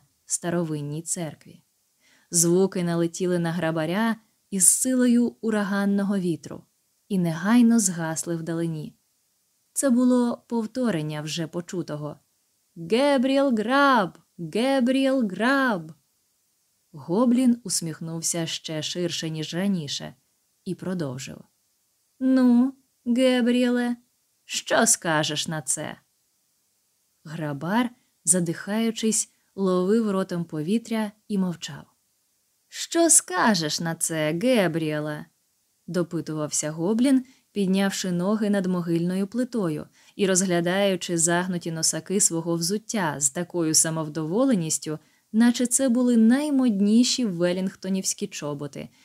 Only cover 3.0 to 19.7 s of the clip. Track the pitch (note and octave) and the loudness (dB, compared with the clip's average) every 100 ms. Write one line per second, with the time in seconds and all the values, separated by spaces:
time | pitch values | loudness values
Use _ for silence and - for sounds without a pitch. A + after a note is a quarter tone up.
3 | E3+ E3 F#3 F3 E3+ E3+ D#3+ E3 D#3 F#3 | 0 -2 -2 0 0 -2 -2 -2 -2 -2
4 | A3+ A3 _ _ _ G3 F#3 - C4 B3+ | -2 -4 _ _ _ 0 2 2 0 2
5 | B3 A#3+ A#3 - A3+ G#3+ G3 G3+ G3+ G3+ | 4 4 2 -2 -2 -2 0 0 0 0
6 | G3 G3+ F3+ D3+ - - - _ _ _ | 0 0 -2 -4 -8 -16 -18 _ _ _
7 | _ G3 F3 E3 F#3+ A#3+ A#3 A#3 G3 E3+ | _ -2 0 0 2 6 6 4 2 -2
8 | D#3+ D#3+ - E3 E3 E3 E3 D#3 D3+ - | -4 -6 -6 -6 -4 -4 -4 -6 -10 -16
9 | _ _ _ _ _ _ _ - C#4 A#3+ | _ _ _ _ _ _ _ -2 2 4
10 | B3+ B3 A#3+ A#3+ _ A#3 A3 B3+ B3 E3+ | 4 4 2 -2 _ -4 -4 -2 0 0
11 | D3+ D3+ D3+ D3+ D#3+ F3 E3+ F#3 D#3+ D3 | -4 -6 -6 -6 -6 -6 -6 -6 -6 -8
12 | D3 - _ _ _ _ _ - E3 A3 | -8 -12 _ _ _ _ _ -16 -2 2
13 | C#4+ C#4 C4 C4+ C#4 A3+ G#3+ C#4 C#4+ B3+ | 4 2 2 2 2 0 2 4 6 4
14 | F3 - _ - E3 G3 B3+ C4+ A#3+ C4 | 2 -6 _ -14 -6 -2 0 2 2 2
15 | C4+ C4+ A3 F#3 A#3 C#4 C4 G3 D#3+ - | 2 2 0 0 0 2 2 -2 -6 -16
16 | _ _ _ _ _ _ _ _ _ D#3 | _ _ _ _ _ _ _ _ _ -16
17 | C3 F#3 B3+ A#3+ C4 A#3 F#3+ - E3 D3+ | -2 2 4 4 4 2 -2 -4 -4 -8
18 | E3 E3 E3 E3+ D#3+ - - D#3 D3+ F3+ | -8 -6 -4 -4 -4 -6 -8 -6 -6 -4
19 | F3 - E3 D#3 D3+ E3 G3+ | -4 -4 -6 -6 -6 -2 -2